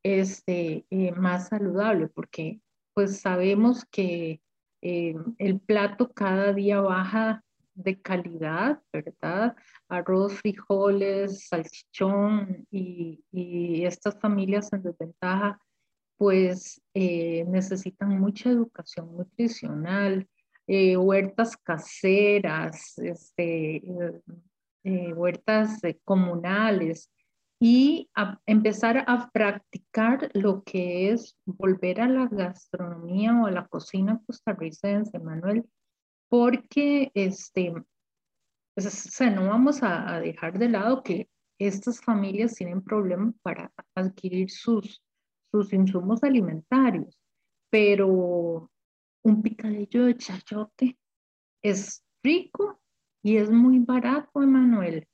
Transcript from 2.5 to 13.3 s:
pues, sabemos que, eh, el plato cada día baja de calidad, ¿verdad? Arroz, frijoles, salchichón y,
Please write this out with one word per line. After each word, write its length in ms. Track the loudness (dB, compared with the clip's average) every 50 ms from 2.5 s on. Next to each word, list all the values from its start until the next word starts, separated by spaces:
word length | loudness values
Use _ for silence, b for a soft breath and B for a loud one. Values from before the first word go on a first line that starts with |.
| -10 -12 _ _ _ _ _ _ _
pues, 260 | 0 0 0 -2 -4
sabemos 680 | -4 -2 0 2 2 2 4 6 4 4 4 2 -4 _
que, 500 | -4 -2 -2 -2 -2 -4 -6 -6 -8 -10 _ _ _ _ _ _ _ _
eh, 340 | -8 -4 -4 -2 -4 -4 -6 -6 -8 -10 -8
el 220 | _ -2 -2 -2 -2
plato 520 | _ 0 0 2 2 -2 0 -2 -4 -4 _
cada 400 | -4 -2 0 0 2 2 0 0
día 260 | 0 0 0 2 2
baja 640 | 2 0 0 0 -2 -2 -2 0 0 0 -2 -4 _ _ _ _ _ _ _
de 260 | -8 -6 -6 -6 _
calidad, 800 | _ -4 -4 -4 -4 -8 -10 -6 -6 -4 -2 -2 -2 -2 -2 -4 _ _ -10
¿verdad? 640 | -10 -10 -10 -14 _ -6 -4 -2 -2 -2 -2 -4 b b b b b b _
Arroz, 440 | -6 -6 -2 0 2 2 2 0 -4
frijoles, 1120 | -4 -4 -4 -4 -4 -4 _ 0 2 2 2 2 2 0 0 -2 -2 -2 -4 -6 -12 -8
salchichón 1160 | -6 -6 -6 -6 -8 -16 -20 _ _ _ -2 0 0 2 2 2 2 0 0 -2 -4 -8 -10 -10 _
y, 520 | -8 -8 -8 -8 -8 -10 -10 -10 -10 -16 _ _